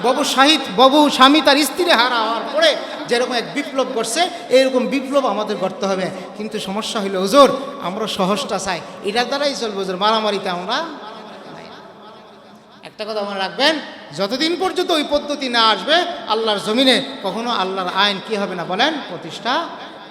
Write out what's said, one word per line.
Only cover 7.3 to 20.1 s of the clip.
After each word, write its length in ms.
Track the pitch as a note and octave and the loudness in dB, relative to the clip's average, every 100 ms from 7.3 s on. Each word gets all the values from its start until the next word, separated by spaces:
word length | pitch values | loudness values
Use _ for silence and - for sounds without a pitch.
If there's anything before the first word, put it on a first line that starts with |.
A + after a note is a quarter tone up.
| F#3 F#3 F3+ - - | 8 8 6 -6 -8
আমরা 240 | F3 G3+ G#3+ | -8 -6 -4
সহজটা 520 | - F#3 G#3 - G3 | -2 0 0 -2 -4
চাই, 220 | G3 E3+ D3+ - | -4 -6 -8 -10
এটার 220 | G3 G#3+ A#3+ | -4 -2 0
দ্বারাই 260 | C#4 C#4+ | 0 -2
চলবে 220 | A3+ A3 G3 | -2 -4 -4
হুজুর, 200 | F#3+ F#3 | -4 0
মারামারিতে 520 | G#3 A3 G#3+ G3 F#3+ | 2 2 2 -2 -2
আমরা। 360 | F3 F#3 B3+ E4 D4 - - G#3+ - - D#3+ - - - - - - - - - - - F3 | -6 -4 -4 -4 -10 -14 -16 -16 -16 -16 -16 -16 -18 -20 -20 -20 -20 -20 -20 -20 -20 -20 -20
একটা 220 | D#3+ - | -18 -12
কথা 180 | G#3+ G#3+ | -6 -4
মনে 160 | G3+ G3 | -4 -4
রাখবেন, 420 | F#3+ F3 C#4+ D#4 A3+ - - C#3+ | -4 0 0 0 -6 -14 -12 -4
যতদিন 400 | G3 B3 D#4+ F4 | -4 0 -2 0
পর্যন্ত 300 | F#4 E4 F4+ | -2 -2 0
ওই 140 | D#4+ D4 | 0 0
পদ্ধতি 380 | D4 D4 C#4+ C4 | -2 -2 -6 -2
না 200 | A#3+ A3 | 2 2
আসবে 360 | G3+ G#3 E4 F4 E4+ - | 2 2 0 0 -4 -4
আল্লাহর 300 | A3 A3+ G3+ E3 | -2 0 -2 0
জমিনে, 360 | A3+ C4 A3 - - | 2 4 4 0 -8
কখনো 280 | F#3+ F#3+ A#3+ | -8 -6 -4
আল্লাহর 400 | A3+ F#3+ F#3+ F3+ | -2 -2 -4 -4
আইন 260 | F#3 G#3 F#3+ - | 0 0 0 -4
কি 80 | G#3+ | -4
হবে 180 | G3 | -4
না 100 | F3+ | -6
বলেন, 300 | E3 F#3 C#4 D4+ - | -4 0 0 0 -8
প্রতিষ্ঠা 460 | E3 E3 - A3+ D4 D#4+ - - - - | -12 -12 -8 -4 -4 -4 -10 -16 -16 -18